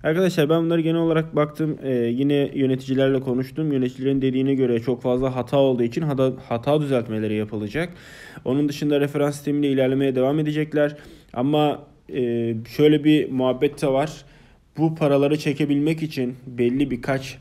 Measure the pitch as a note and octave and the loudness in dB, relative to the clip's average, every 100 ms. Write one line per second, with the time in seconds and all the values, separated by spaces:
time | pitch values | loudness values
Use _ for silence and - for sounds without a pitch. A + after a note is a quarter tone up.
0 | D3+ D#3+ F#3+ F3+ D3 E3 E3 E3+ D#3+ E3 | 0 2 2 2 2 4 2 0 0 0
1 | E3 D#3+ D#3+ D3+ D3+ - D#3+ - C3+ B2 | 2 0 0 0 -2 -2 -4 -4 -2 0
2 | A#2 A#2+ C#3 C#3+ C#3 - C3 C3 C3 C3 | 0 0 2 2 0 0 0 0 -2 0
3 | C3+ C3+ C3 B2 C3 - D#3+ C#3 B2+ B2+ | 2 2 0 -2 -4 -4 -2 0 -2 -2
4 | C3 C#3 C3 C3 C3+ C3+ B2+ A#2 A#2+ B2 | -2 0 0 0 0 2 2 0 0 -2
5 | B2+ B2 C3 B2+ B2 C#3+ C3+ B2 A#2+ A#2+ | 0 0 0 -2 -2 2 4 4 0 0
6 | D#3+ C3+ C3 C3 - A#2+ A#2 D3+ C#3+ C3 | -2 0 0 -2 -6 -4 0 0 2 -2
7 | A2+ A2 G#2+ G#2+ G#2+ G#2+ G#2 C3+ F3 - | -2 -4 -2 -2 -4 -6 -6 -6 -8 -10
8 | - - - - - C3+ D3 D3 D3 C#3+ | -20 -20 -20 -10 -4 -2 -2 -2 0 0
9 | C#3+ D3 D3 C#3+ - D3 C#3+ C3+ C3 C3+ | 0 0 -2 -2 -4 0 0 2 2 2
10 | C#3 B2+ C3 D3+ D3+ D3+ D3+ D3+ D3 D3+ | 0 2 2 2 0 -2 -2 0 0 -2
11 | - - - - C3+ D3+ D3+ - - - | -20 -20 -12 -4 0 2 2 0 -10 -20
12 | - C#3+ A#2+ A#2+ A#2 A2 A#2 - D3+ D3+ | -10 -4 -2 -2 -2 -4 -8 2 4 6
13 | D3 D3+ - C3 B2+ D#3 D3+ - D3 C3+ | 4 2 2 0 0 2 -2 0 0 0
14 | D#3 - - - - _ _ - D#3+ D#3+ | -2 -6 -20 -20 -20 _ _ -2 -2 2
15 | D3+ C#3 C#3+ D3+ D#3 C#3 C#3+ C#3+ D3+ D#3+ | 2 4 4 2 -2 -2 0 2 0 -2
16 | D#3 C3+ B2 B2 C3+ A#2+ A#2+ C3 C#3+ B2+ | -4 -4 -6 -6 -14 -2 0 2 -2 -2
17 | - C3+ - - | -4 -4 -4 -16